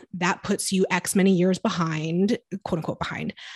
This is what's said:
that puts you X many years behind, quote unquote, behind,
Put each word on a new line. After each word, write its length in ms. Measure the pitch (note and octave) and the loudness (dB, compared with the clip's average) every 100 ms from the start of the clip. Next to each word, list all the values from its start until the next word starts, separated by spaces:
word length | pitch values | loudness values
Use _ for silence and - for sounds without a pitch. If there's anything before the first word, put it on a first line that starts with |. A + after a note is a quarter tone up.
| - | -4
that 300 | F3+ F3+ G3 | -2 0 0
puts 280 | - G3+ - | -2 -2 0
you 140 | F#3+ F#3+ | 2 2
X 240 | F3+ - G3 | 0 0 4
many 160 | F#3+ | 4
years 260 | F3+ F#3 F#3 | 6 4 2
behind, 800 | E3+ E3+ D#3+ D#3 D#3+ E3+ G3+ A#3+ _ G3+ | -2 -2 -2 -2 -2 0 2 0 _ -10
quote 140 | - E3 | -4 -4
unquote, 220 | D3+ - | -4 -6
behind, 340 | - - D#3 - - | -6 -6 -8 -10 -14